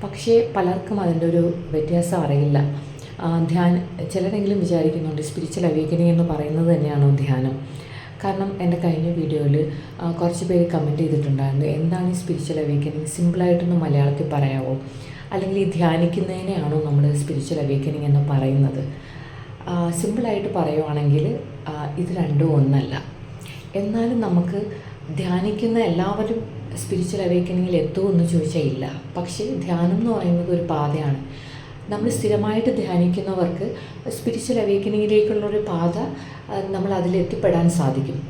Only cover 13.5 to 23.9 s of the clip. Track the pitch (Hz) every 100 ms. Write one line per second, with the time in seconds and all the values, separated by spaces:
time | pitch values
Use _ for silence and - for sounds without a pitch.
13.5 | 175 175 175 160 143 139 143 147 147 139
14.5 | 135 131 131 - - - - - 190 190
15.5 | 196 185 160 170 165 170 202 185 185 185
16.5 | 185 147 151 151 143 143 147 143 139 -
17.5 | 151 135 139 - 143 147 143 143 139 135
18.5 | 139 139 131 - - - - - - -
19.5 | - - 175 170 170 226 214 233 202 196
20.5 | 185 151 151 151 147 147 143 143 - -
21.5 | - - 151 151 - 180 180 156 143 160
22.5 | 143 135 139 - - - - - - -
23.5 | - - 196 208